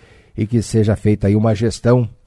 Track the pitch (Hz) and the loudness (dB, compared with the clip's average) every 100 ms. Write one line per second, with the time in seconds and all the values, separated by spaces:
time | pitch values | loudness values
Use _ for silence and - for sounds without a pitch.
0 | _ _ _ - 107 120 101 117 107 101 | _ _ _ -8 -4 -2 -2 0 0 0
1 | 107 104 101 107 110 107 117 - 120 123 | 0 0 0 0 0 0 -2 -2 0 2
2 | 117 - | 0 -8